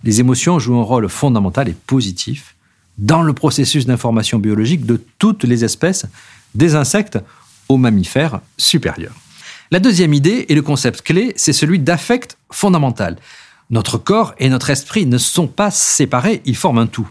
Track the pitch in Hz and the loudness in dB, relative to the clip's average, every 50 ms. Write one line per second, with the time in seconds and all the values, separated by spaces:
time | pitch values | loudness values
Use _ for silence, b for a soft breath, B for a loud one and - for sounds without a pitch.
0 | - 117 104 110 123 127 127 123 - 170 180 165 113 117 123 120 113 101 127 123 | 0 2 2 4 4 2 2 2 0 0 0 0 0 0 0 0 0 0 0 0
1 | 107 92 - - - 143 120 110 98 92 90 - 139 - 82 - _ - 135 135 | 0 -2 -4 -2 0 2 2 2 0 0 0 -2 -2 -2 -4 -8 _ -2 0 0
2 | 117 98 92 - - - 127 143 - - _ _ _ _ _ _ _ _ _ - | 0 -2 -4 -6 -8 -8 -8 -10 -10 -20 _ _ _ _ _ _ _ _ _ -4
3 | 101 104 160 165 170 156 139 - - 151 139 - 135 123 - 151 123 123 127 117 | 0 2 2 2 2 0 0 0 0 -2 0 0 -2 0 0 -2 0 0 -2 0
4 | - 123 113 113 110 - - 110 98 107 107 101 110 123 175 165 123 110 120 110 | 0 0 0 0 -2 0 -2 0 0 0 0 0 0 0 0 -2 0 0 -2 -2
5 | - _ _ _ - 220 220 214 - 123 123 117 117 110 - - - 175 190 - | -2 _ _ _ 0 0 0 0 0 0 0 0 0 -2 -2 -2 -2 -2 -2 -2
6 | - 104 B B B B B B B B _ 104 151 175 151 151 139 - - 208 | -6 -10 B B B B B B B B _ 2 2 4 4 2 0 0 0 -2
7 | 208 208 - 104 95 b b b b b b _ _ _ 135 131 127 120 110 98 | -2 -2 -6 -8 -8 b b b b b b _ _ _ 2 2 4 4 2 2
8 | 90 - - 156 143 160 123 - - _ _ - - - - 165 - - - - | 0 0 0 0 0 0 -4 -8 -12 _ _ -2 -2 0 0 0 0 -2 -6 -6
9 | 82 - - - - B B B B B B B B B 165 185 190 254 202 170 | -12 -14 -16 -20 -20 B B B B B B B B B 0 2 2 2 4 4
10 | 180 156 147 147 139 170 220 247 - - 147 151 143 147 147 127 - 127 - - | 4 4 4 4 2 2 0 0 0 0 0 0 2 0 -2 0 0 -2 -4 -4
11 | - - 160 185 226 254 - - - 160 147 - - 151 180 190 139 120 175 165 | -4 -2 0 0 0 -2 -4 -2 0 0 0 0 0 0 2 2 2 0 0 -2
12 | - - 240 254 262 - - _ _ _ - - - 202 180 165 147 131 - - | 0 -2 -2 -2 -2 -10 -20 _ _ _ -6 -2 2 2 2 2 2 0 -2 -2
13 | 104 85 85 85 B B B B B B B B B B 117 113 101 - - 113 | -4 -6 -6 -10 B B B B B B B B B B -2 -2 -2 -2 -6 -6
14 | - - 196 220 220 151 - - 135 131 131 127 131 165 143 - - - - 220 | 0 0 2 2 2 -2 -2 -2 0 0 0 0 0 -2 -2 -2 -4 -4 -2 -2
15 | 190 131 120 123 - - - 180 170 135 - - 208 208 - - - - - - | 0 2 0 0 0 0 0 -2 -2 -2 -2 -2 -2 -2 0 -2 -2 -2 0 0
16 | 147 - - 123 123 202 220 - - - 117 - - 180 127 117 117 110 - - | 0 0 0 0 0 0 -2 -2 -2 -4 -4 -2 -2 0 2 2 0 0 -2 -8
17 | 107 95 | -10 -10